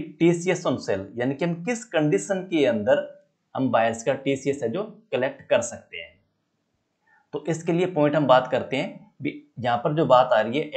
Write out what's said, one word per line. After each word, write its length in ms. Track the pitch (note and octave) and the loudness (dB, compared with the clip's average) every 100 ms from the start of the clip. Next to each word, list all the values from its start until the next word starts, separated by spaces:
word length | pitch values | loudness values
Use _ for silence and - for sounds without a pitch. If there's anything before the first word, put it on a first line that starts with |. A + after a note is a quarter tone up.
| D3+ - | 0 2
टीसीएस 440 | E3+ E3+ F3+ F3 | 2 4 2 0
on 160 | E3+ B2+ | 0 -2
sale, 260 | - G2 G2 A#2+ | -2 -4 -4 -4
यानी 200 | B2 C#3+ | -4 -2
कि 100 | F3 | -2
हम 180 | E3+ | -2
किस 200 | E3+ A#3 - | -4 -6 -4
condition 540 | E3 D3+ G3 - F#3+ | 0 2 2 0 -4
के 220 | F#3 E3+ C3 | -2 2 2
अंदर 380 | A2 G#2 F#3+ - - _ _ _ B2 | 2 2 2 0 -10 _ _ _ -4
हम 140 | C3 | 0
buyers 320 | A#2 A2+ A2 | 2 2 0
का 100 | - C3+ | -2 -2
टीसीएस 480 | C#3 C3+ C#3 C#3 | -2 -2 -2 -2
है 80 | A#2 | -4
जो 120 | C#3+ A3 - _ | -4 -8 -12 _
collect 300 | B2+ C3 - - | -4 -4 -6 0
कर 120 | B2+ | 0
सकते 340 | A#2 F#2+ - E2+ | 0 -10 -16 -18
हैं। 160 | E2 _ _ _ _ _ _ _ _ _ _ _ _ | -18 _ _ _ _ _ _ _ _ _ _ _ _
तो 100 | D3 - | -8 -4
इसके 240 | D#3+ - | -4 0
लिए 120 | E3+ F3+ | 0 0
point 240 | D3+ D3 D#3 | 2 2 2
हम 120 | C#3 | 4
बात 200 | B2+ - | 4 4
करते 300 | B2 G#2 C3+ | -2 -2 -4
हैं 360 | F3+ - - - | -4 -10 -20 -10
भी 200 | C3+ - - - | -8 -8 -12 -8
यहाँ 180 | A#2 A#2+ | -2 0
पर 180 | E3 D3+ | 0 0
जो 100 | C#3 | 6
बात 260 | B2+ B2+ | 6 6
आ 80 | A2+ | 4
रही 180 | G#2+ C#3 | 2 -2
है 100 | D3+ | -2